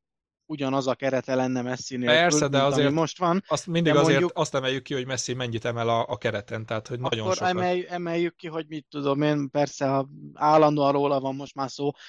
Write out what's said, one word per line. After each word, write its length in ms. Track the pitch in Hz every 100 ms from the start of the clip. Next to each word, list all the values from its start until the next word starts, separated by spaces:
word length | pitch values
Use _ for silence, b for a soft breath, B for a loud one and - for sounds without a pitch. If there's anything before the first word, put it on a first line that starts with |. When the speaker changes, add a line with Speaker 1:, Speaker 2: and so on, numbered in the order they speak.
| _ _ _ _ -
Speaker 1:
ugyanaz 420 | 151 135 139 131
a 80 | -
kerete 400 | 135 131 127 131
lenne 260 | 127 127
Messi 340 | 123 127 - 127
nélkül, 180 | 123 156
Speaker 2:
Persze, 220 | 175 151
de 60 | 147
Speaker 1:
mint 140 | 139
ami 100 | 139
Speaker 2:
azért 200 | 143 139
Speaker 1:
most 260 | 156 160 -
van. 260 | 175 180 -
Speaker 2:
azt 200 | 151 -
mindig 260 | 170 165
Speaker 1:
De 60 | 147
Speaker 2:
azért 200 | 156 139
Speaker 1:
mondjuk 180 | 175 170
Speaker 2:
azt 160 | 151 139
emeljük 280 | 131 135
ki, 100 | 123
hogy 120 | 143 127
Messi 280 | 127 -
mennyit 320 | 123 123 113 120
emel 240 | 117 117
a, 160 | 113 -
a 100 | 117
kereten, 480 | 120 107 - 113 110
tehát, 220 | 110 -
hogy 120 | 123
nagyon 240 | 127 113
Speaker 1:
Akkor 120 | 110 185
Speaker 2:
sokat. 140 | 180
Speaker 1:
emelj-, 360 | 180 180 180 175
emeljük 460 | 175 170 170 175 -
ki, 120 | 170
hogy 180 | 160 151
mit 180 | 151 -
tudom 320 | 147 143 139
én, 280 | 151 147 139
persze, 380 | 147 139 - 135
ha 220 | 135 135 147 147
állandóan 580 | 143 151 156 151 147 139
róla 280 | 143 143 139
van 160 | 135 135
most 200 | 139 143
már 140 | 131
szó, 220 | - 139 -